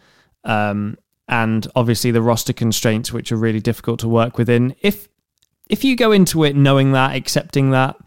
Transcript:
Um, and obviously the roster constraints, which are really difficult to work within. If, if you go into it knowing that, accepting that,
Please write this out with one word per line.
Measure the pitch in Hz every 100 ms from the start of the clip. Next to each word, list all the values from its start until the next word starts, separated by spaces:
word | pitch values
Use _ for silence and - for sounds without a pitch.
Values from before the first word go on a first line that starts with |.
| _ _ _ _
Um, | - 107 104 104 104 - _ _ -
and | 120 113 110 -
obviously | 131 117 113 123
the | 117
roster | 113 117 -
constraints, | - 113 110 117 107 -
which | - -
are | 113
really | 113 107
difficult | 117 110 - 113
to | 113
work | 117 117 -
within. | 120 120 123 -
If, | 202 - - _ _ _ _ _ -
if | 208
you | 269 247
go | 226
into | 202 175 165
it | 147
knowing | 143 139 139 135
that, | 135 131 131
accepting | - - - 139 135
that, | 131 131 -